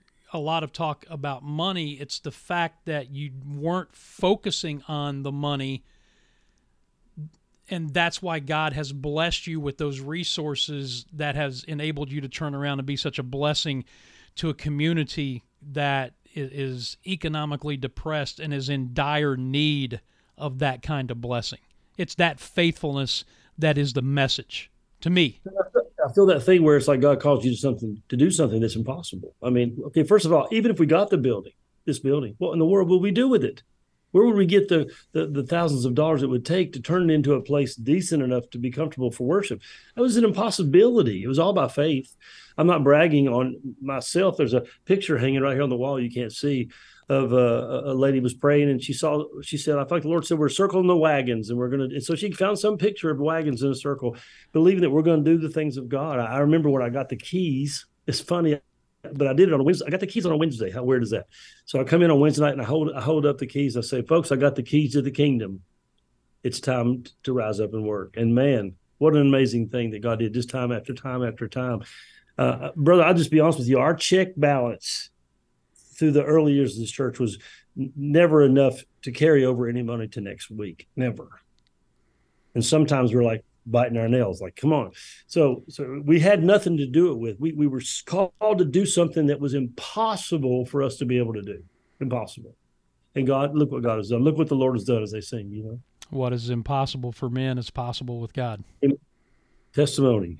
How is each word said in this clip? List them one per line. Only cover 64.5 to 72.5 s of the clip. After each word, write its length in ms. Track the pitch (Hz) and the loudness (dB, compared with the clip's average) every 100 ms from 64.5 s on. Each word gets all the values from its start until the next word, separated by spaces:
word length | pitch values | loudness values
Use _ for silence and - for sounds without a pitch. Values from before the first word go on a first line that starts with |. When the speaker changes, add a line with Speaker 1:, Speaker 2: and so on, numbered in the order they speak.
| 135 | 0
Speaker 2:
the 60 | |
keys 320 | 120 147 143 | 0 0 2
to 80 | 143 | 0
the 80 | 139 | 0
kingdom. 540 | 127 147 123 101 95 _ _ _ _ _ _ _ _ | 2 2 2 -4 -10 _ _ _ _ _ _ _ _
It's 160 | 123 - | -8 -6
time 440 | - 127 120 123 | -2 0 0 -2
t-, 80 | 120 _ | -6 _
to 100 | - | -4
rise 260 | 123 110 104 | -2 -2 -2
up 140 | 104 | -4
and 120 | 110 107 | -4 -4
work." 320 | 104 95 - | -4 -6 -2
And 180 | 117 120 | 2 4
man, 400 | 139 123 98 92 _ - | 4 2 -2 -10 _ 0
what 160 | 156 151 | 4 6
an 60 | |
amazing 480 | 139 135 127 117 113 | 6 4 2 0 -2
thing 200 | 127 117 | -4 -4
that 120 | 107 | -4
God 160 | 117 113 | -4 -2
did 160 | 113 117 | -2 -2
just 140 | 120 | -6
time 200 | 131 123 | -4 -4
after 220 | 113 - | -4 -8
time 300 | 127 135 127 | -10 -8 -6
after 240 | 120 113 113 | -6 -6 -8
time. 340 | 131 127 113 113 - - _ _ - | -6 -4 -6 -8 -20 -20 _ _ -2
Uh, 320 | 127 | -2